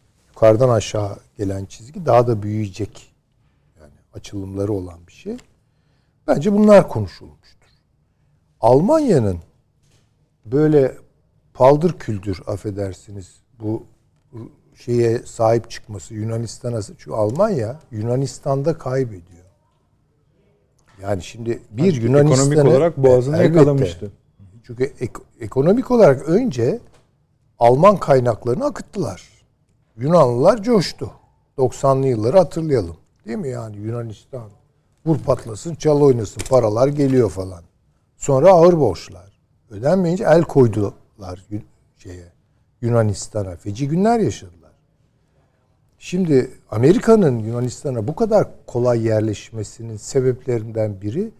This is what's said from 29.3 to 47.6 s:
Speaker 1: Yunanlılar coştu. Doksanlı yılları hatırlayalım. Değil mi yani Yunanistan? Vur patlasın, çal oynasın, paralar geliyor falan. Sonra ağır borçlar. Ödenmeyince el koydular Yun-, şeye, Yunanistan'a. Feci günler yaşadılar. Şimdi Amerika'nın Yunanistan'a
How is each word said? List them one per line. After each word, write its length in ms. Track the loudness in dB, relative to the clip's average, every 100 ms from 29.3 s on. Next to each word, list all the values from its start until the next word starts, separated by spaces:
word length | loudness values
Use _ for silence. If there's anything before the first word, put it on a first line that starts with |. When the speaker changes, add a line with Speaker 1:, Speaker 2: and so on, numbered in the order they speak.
| _ _ _ _ _ _ -8
Speaker 1:
Yunanlılar 640 | 2 4 4 4 2 2
coştu. 480 | 2 2 0 -6 -14 -16 _ _ _ -2
Doksanlı 480 | -2 0 0 2 0
yılları 320 | 0 2 2
hatırlayalım. 580 | 2 0 -2 -2 -2 -10 _ _ -12
Değil 120 | -10
mi 100 | -8
yani 280 | -10 -12 -12
Yunanistan? 760 | -10 -10 -12 -16 _ -18 -18 _ _ _ _ _ -4
Vur 120 | -2
patlasın, 560 | -2 -4 -4 -14 -12
çal 260 | -6 0 4
oynasın, 420 | 4 2 -2 -10 0
paralar 400 | 0 2 0 0
geliyor 420 | 0 0 2 0
falan. 340 | -2 -12 -14 -20 _ _ _ _ -12
Sonra 340 | -2 2 6
ağır 280 | 6 6 4
borçlar. 640 | 2 -2 -12 -20 -20 _ _ _ _
Ödenmeyince 540 | -6 -2 0 0 -2
el 180 | 2 2
koydular 1040 | 4 2 2 2 -6 -8 _ -20 -18 -18 -14
Yun-, 140 | -14 -14 _ _ _
şeye, 360 | -20 -20 -20 _ _ _ _ -8
Yunanistan'a. 760 | -2 0 0 -2 -8 -8 -8 -10
Feci 320 | -12 -8 -4
günler 300 | -2 0 0
yaşadılar. 540 | -2 -6 -14 _ _ _ _ _ _ _ _ _ _ _ _ _ _ _
Şimdi 520 | -10 -4 0 0 0 -8 -10
Amerika'nın 680 | 0 2 4 4 4 4 0
Yunanistan'a 720 | -4 -6